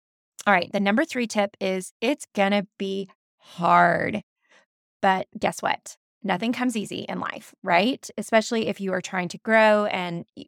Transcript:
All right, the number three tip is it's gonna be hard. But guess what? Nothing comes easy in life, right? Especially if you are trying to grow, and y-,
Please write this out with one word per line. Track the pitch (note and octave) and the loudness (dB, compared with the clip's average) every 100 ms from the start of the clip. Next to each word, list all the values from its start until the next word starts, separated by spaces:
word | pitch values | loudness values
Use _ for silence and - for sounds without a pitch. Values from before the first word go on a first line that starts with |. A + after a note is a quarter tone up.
| _ _ _ - - | _ _ _ -6 2
All | |
right, | F#3 - | 2 2
the | G3+ | -2
number | G3+ A3 | 2 2
three | D#4+ B3+ A3+ | 0 -2 -2
tip | G#3+ G3+ - | 0 -2 -2
is | G3 F#3+ F#3 - | -4 -4 -6 -6
it's | A#3 D4 - - | -4 -4 -6 0
gonna | G3 G3+ G3+ - | 2 2 -2 -8
be | G3 G3 F#3+ _ _ _ | -6 -6 -8 _ _ _
hard. | _ - E3+ F3 F3 E3+ - - - _ _ _ _ _ _ - | _ -4 4 6 6 4 -2 -6 -10 _ _ _ _ _ _ -2
But | G3 F#3+ - - | 0 0 -2 -4
guess | F#3+ - | -4 -2
what? | - - - - _ _ | -4 -4 -8 -20 _ _
Nothing | G3 F3+ A3+ | -4 -2 -2
comes | A#3+ B3+ A3+ | -2 -2 -4
easy | F3+ - - | -6 -10 -8
in | F3+ | -8
life, | E3 - - _ | -8 -10 -16 _
right? | F#3 F3 A3 C#4 - - | 2 2 4 -2 -8 -10
Especially | G3+ A3+ G#3+ A3+ A3 | 0 0 2 -2 -4
if | G3 | -4
you | F#3+ | -4
are | F#3 | -4
trying | - F#3 F3+ | -4 -6 -6
to | - | -8
grow, | - A3 G#3+ G#3 G#3 | 2 4 6 4 2
and | F#3 F3+ E3+ - | -2 -6 -8 -10
y-, | - | -18